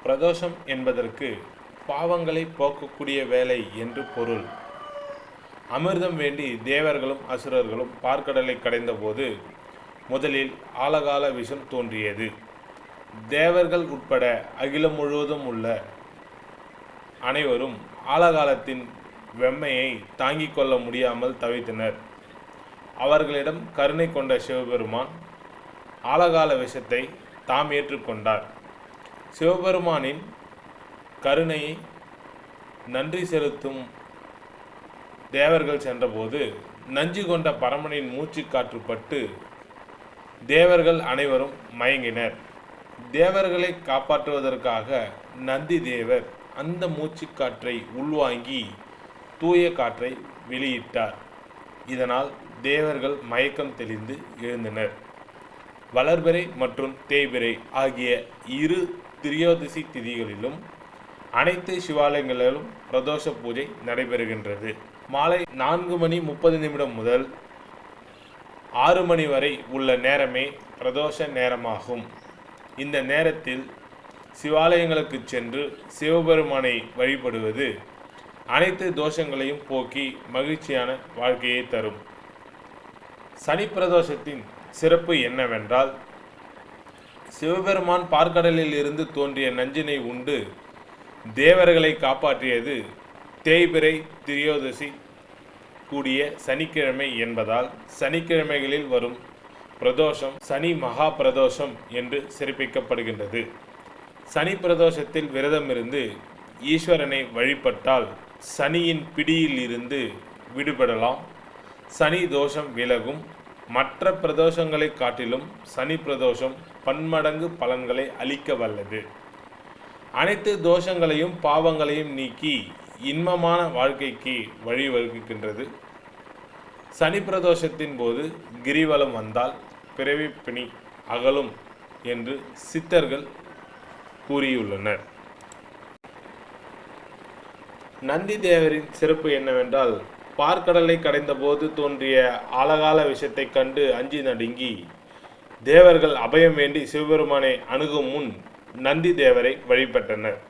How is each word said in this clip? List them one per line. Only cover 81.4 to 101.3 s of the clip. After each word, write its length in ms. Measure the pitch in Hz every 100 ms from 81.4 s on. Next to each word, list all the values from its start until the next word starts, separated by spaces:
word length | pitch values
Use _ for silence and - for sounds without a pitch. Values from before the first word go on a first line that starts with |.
| 123 123
தரும். 340 | 123 117 110 107 - - - - - - - - - - - - -
சனி 320 | - - 165 214
பிரதோஷத்தின் 760 | 190 185 175 165 147 - 139 110 - -
சிறப்பு 460 | - 160 165 165 160
என்னவென்றால், 720 | 120 127 123 113 107 123 135 - - - - - - - - - - - - - -
சிவபெருமான் 760 | - 156 180 190 190 180 180 175
பார்க்கடலில் 640 | 151 170 170 170 165 156
இருந்து 320 | 147 143 151 156
தோன்றிய 380 | 143 139 135 131
நஞ்சினை 480 | 123 127 143 151 143
உண்டு 340 | 117 123 127 139 90 - - - - - - - 113
தேவர்களை 580 | 110 147 185 175 165 156 156
காப்பாற்றியது 800 | 135 135 151 135 131 120 123 135 104 - - - - -
தேய்பிறை 500 | 156 165 175 165 156 160 160 -
திரியோதசி 640 | - 143 151 147 135 120 143 135 - - - - - - - - -
கூடிய 400 | 139 131 131 143 -
சனிக்கிழமை 720 | - 135 160 156 139 131 139 117
என்பதால் 520 | 117 117 107 117 127 - -
சனிக்கிழமைகளில் 960 | - 139 165 165 165 151 143 135 147 143
வரும் 280 | 123 120 120 - - - - -
பிரதோஷம் 600 | - 123 127 156 147 135 139
சனி 280 | - 139 165
மகா 320 | 160 127 120 156
பிரதோஷம் 640 | 156 131